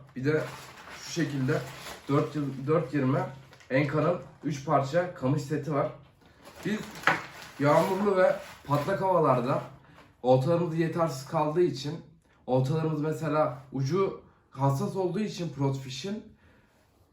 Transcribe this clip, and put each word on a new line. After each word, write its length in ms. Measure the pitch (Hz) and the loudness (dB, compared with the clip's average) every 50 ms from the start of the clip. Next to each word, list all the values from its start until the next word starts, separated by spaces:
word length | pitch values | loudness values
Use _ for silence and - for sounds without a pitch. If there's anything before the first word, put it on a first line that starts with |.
| - - - | -14 -16 -12
Bir 80 | 123 127 | -4 -2
de 200 | 143 156 151 - - - - - - - - - - - - - | 0 0 0 0 -2 -8 -14 -16 -18 -18 -20 -18 -18 -18 -16 -14
şu 80 | - | -8
şekilde 500 | - 165 151 139 139 135 131 131 156 - - - - - - - - - - - | -2 -2 -2 -2 0 -2 0 2 0 0 -2 -6 -12 -14 -14 -14 -16 -14 -6 0
dört 280 | 139 147 151 - - | 2 2 2 0 -2
yıl, 300 | 156 143 135 - - 135 | -4 -4 -4 -4 -6 -2
dört 280 | 147 160 170 - - - | 2 2 2 2 0 -2
yirmi 260 | 147 131 127 139 175 214 - - - - - - - - - | 0 2 2 2 0 0 -4 -8 -14 -20 -20 -20 -20 -10 -2
Enka'nın 500 | 123 143 151 131 151 151 143 170 180 - - - - - - | 0 0 0 2 0 0 2 2 0 -2 -4 -12 -18 -10 -6
üç 200 | - 151 135 - | -6 -6 -6 -2
parça 500 | 160 151 135 131 - 165 175 180 180 - | 0 2 2 2 2 0 0 0 0 -4
kamış 280 | - 131 127 143 - - | -4 0 0 0 0 -2
seti 320 | - 156 - - - 92 | -4 -4 -4 -4 -2 -2
var. 180 | - - - - - - - _ _ _ - - _ - - - - - | -2 -2 -2 -4 -10 -20 -20 _ _ _ -20 -20 _ -20 -20 -18 -10 -6
Biz 160 | 175 214 214 - - - - - - - - - - - - - - - - | -6 -4 -4 -6 -10 -12 -2 0 0 0 0 -4 -10 -16 -18 -18 -16 -6 0
yağmurlu 580 | 139 147 151 165 185 190 185 190 208 202 190 | 4 6 6 6 6 4 2 2 2 2 4
ve 200 | 185 185 - - - - - - - - | 6 6 4 4 2 -4 -14 -18 -16 -4
patlak 380 | - 143 135 139 - 196 - 190 | 0 0 0 2 0 -2 0 2
havalarda 600 | 190 185 165 156 143 127 120 117 131 143 - - - - - _ - - - - - _ _ - | 2 4 4 6 4 4 4 2 0 -2 -2 -2 -8 -16 -20 _ -20 -20 -20 -20 -20 _ _ 4
oltalarımız 560 | 127 127 131 131 170 170 170 175 160 160 165 | 4 6 6 6 4 2 2 2 0 0 0
yetersiz 500 | 165 156 - 170 165 156 135 - - - | 0 0 2 0 0 0 0 -4 -8 -4
kaldığı 340 | 165 160 151 151 151 180 175 | -2 0 0 0 2 2 2
için, 420 | 151 127 - - 147 160 175 - - - _ _ _ _ _ - | 2 2 -2 -6 -8 -8 -8 -12 -18 -20 _ _ _ _ _ -4
oltalarımız 540 | - 127 131 135 - 160 160 156 160 156 147 | 0 2 2 2 2 0 0 0 0 -2 0
mesela 580 | 147 160 151 - 160 151 147 156 151 139 - - - - - | -2 -2 -2 -2 -2 -2 2 2 2 2 0 -6 -14 -10 -6
ucu 480 | 135 135 135 165 196 196 175 - - - - _ _ _ _ | -4 -2 0 2 2 0 0 -2 -6 -16 -20 _ _ _ _
hassas 460 | - 131 135 139 135 135 202 196 160 | -8 0 0 0 2 2 -2 -4 -4
olduğu 240 | 190 185 175 165 208 | -2 -2 -2 -2 -2
için 320 | 214 190 - - 175 156 - | -4 -4 -4 -6 -8 -8 -4
Prot 280 | 139 139 139 135 135 | -2 -2 -2 -2 -4
Fish'in 440 | - 131 - - - 196 208 220 - - - _ _ - _ _ _ _ _ _ _ _ _ _ _ _ | -8 -10 -12 -10 -8 -8 -8 -8 -10 -14 -20 _ _ -20 _ _ _ _ _ _ _ _ _ _ _ _